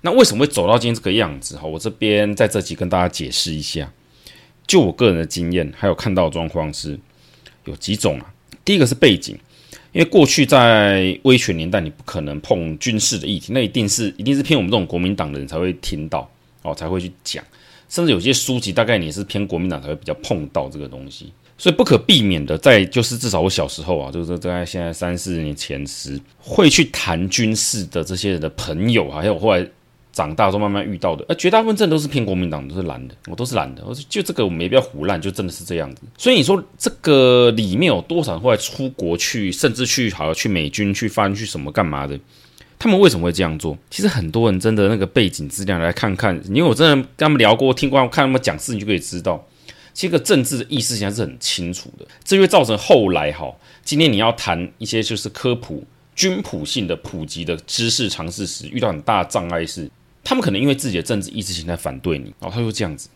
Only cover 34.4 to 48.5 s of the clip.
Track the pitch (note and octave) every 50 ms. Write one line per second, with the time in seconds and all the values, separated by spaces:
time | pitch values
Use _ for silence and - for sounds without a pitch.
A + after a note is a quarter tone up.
34.4 | A2+ F#2+ E2+ D#2+ E2+ F2+ A2 C3 B2 - - C#2+ D2+ F#2+ G2 E2 D#2 G2 F2+ -
35.4 | G2 F2+ - - F2 - F2+ E2 D2+ C2+ B1+ - - - _ _ - B3+ C4 G3
36.4 | B2+ D3 G3 F#3 - _ _ _ - A#3+ - - - E3+ D3 C3+ B2+ B2+ B2 B2
37.4 | B2 A#2+ A2+ A2+ A2 F#2+ F2+ A#2 F#3 E3+ A2 F2 - - E3 E3+ D3+ - E2+ D#2+
38.4 | A2 B2+ A2+ G#2 - - - - C3+ C3 C3 - - E2+ E2+ E2+ - - - A#2+
39.4 | G2+ F#2+ F2 - - C#3 A2+ A#2+ B2+ A#2 - C#3 B2 G#2+ F2 - D2+ D#2 E2 -
40.4 | - A2+ G2 E2+ D2+ D2+ - - G#2 G2 G2 - A#2+ G#2 - - G#2 G2 G2+ G#2
41.4 | A2+ - - E2 C2+ D2 - A2+ - D#2+ D2 C#2 C#2 C#2 C#2 C#2 - _ _ _
42.4 | _ _ _ _ - _ _ _ - A3+ G3 F#3+ G3+ F3 A#2+ E2+ E2+ F2 E2 F2
43.4 | F#2 E2 D#2+ D2+ - D#2+ C#2+ - _ _ - - - G#2 - B2 F2 D#2 D#2 A2+
44.4 | A#2 A2+ F#2+ F#2 F2+ A2+ A2 G#2 G2 G2 A2+ G2+ F#2+ F2+ - C3 G#2+ F2+ - -
45.4 | D#2 C#2 - - G2 F#2+ F#2+ E2+ E2 E2+ F2 - - G#2+ F#2 F2+ - G#2 F2 D2
46.4 | - F#2 G2 C3+ E3+ E3+ E3+ - D#3+ D#3+ C#3+ C3+ B2 - - - D#3 D3+ D3+ C3
47.4 | A2+ G#2 A2 A2 C3+ C3+ B2+ - C#3+ C3+ B2+ C#3 B2+ A#2+ - - C#3 C3 C3 B2+
48.4 | - -